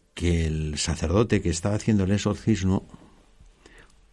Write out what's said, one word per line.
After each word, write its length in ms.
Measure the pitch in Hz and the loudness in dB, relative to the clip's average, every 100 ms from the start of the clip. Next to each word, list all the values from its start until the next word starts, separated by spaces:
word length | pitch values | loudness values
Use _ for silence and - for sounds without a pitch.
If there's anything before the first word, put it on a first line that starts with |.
| _ | _
que 320 | - 87 82 80 | -4 0 2 0
el 320 | 78 78 73 | -2 -4 -4
sacerdote 640 | - 80 82 98 117 104 | -4 -2 0 2 2 2
que 80 | 87 | 0
estaba 260 | 82 101 104 | -2 -2 -2
haciendo 280 | - 104 92 | 2 2 2
el 60 | |
exorcismo 760 | 101 107 101 - 104 95 95 - - - - _ - - _ - - - _ _ | 0 0 -2 0 0 2 -2 -4 -16 -20 -20 _ -20 -20 _ -20 -20 -20 _ _